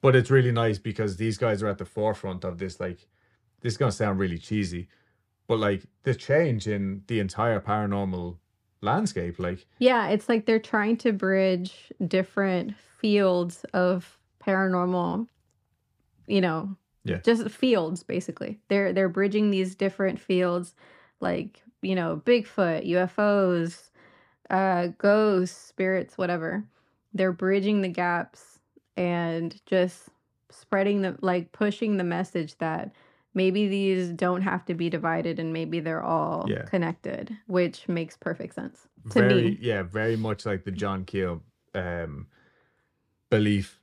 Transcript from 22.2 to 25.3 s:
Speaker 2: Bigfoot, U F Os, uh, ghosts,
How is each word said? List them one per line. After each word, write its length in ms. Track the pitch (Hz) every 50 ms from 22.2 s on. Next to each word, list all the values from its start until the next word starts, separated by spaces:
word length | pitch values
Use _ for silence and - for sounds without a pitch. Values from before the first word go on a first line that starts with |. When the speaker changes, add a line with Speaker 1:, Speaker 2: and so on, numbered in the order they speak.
| -
Speaker 2:
Bigfoot, 600 | - 247 247 214 - - - 196 170 165 156 -
U 120 | - 170 180
F 200 | 185 185 - -
Os, 680 | 208 208 208 202 196 185 180 170 170 165 170 - - _ _ _ - - _ _ _ _ _ _ _ -
uh, 380 | - 185 190 190 185 175 175 175 - _
ghosts, 580 | - 202 202 214 214 214